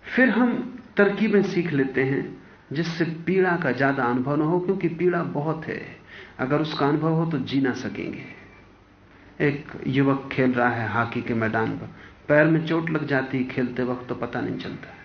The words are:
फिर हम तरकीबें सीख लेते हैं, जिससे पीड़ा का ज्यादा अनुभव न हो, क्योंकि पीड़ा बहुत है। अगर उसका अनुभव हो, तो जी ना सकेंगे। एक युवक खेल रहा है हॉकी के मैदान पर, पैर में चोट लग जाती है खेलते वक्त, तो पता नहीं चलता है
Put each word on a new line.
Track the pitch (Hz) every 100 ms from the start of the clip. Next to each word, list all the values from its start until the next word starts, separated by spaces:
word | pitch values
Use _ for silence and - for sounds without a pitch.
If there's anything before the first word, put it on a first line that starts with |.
| - -
फिर | 254
हम | 214 247 - - - - -
तरकीबें | 202 190 220 202
सीख | 175 170 165
लेते | 143 135 -
हैं, | 131 139 - - - - -
जिससे | 135 - -
पीड़ा | 165 165 - 185 185 170
का | 135
ज्यादा | 123 135 139
अनुभव | 120 123 131 147
न |
हो, | 156 175
क्योंकि | 180 190 170
पीड़ा | 160 175 175
बहुत | 165 147 151 151
है। | - - - - - - - -
अगर | 127 147
उसका | 156 - 143
अनुभव | 151 160
हो, | 160 165
तो | 151
जी | 110 135
ना | 131
सकेंगे। | 117 110 - 87 - - - - - - - - - - - - -
एक | 147 143 - - -
युवक | 135 139 135 -
खेल | - 131
रहा | 120 120
है | 117 110
हॉकी | 110 113 120
के | -
मैदान | 113 110 110 110 113
पर, | 113 - - - -
पैर | 147 156
में | 160 160
चोट | 165 165
लग | 160 135
जाती | 139 131 135
है |
खेलते | 127 - 123 120
वक्त, | 123 123 -
तो |
पता | 120 120 123
नहीं | 113 -
चलता | - - -
है | -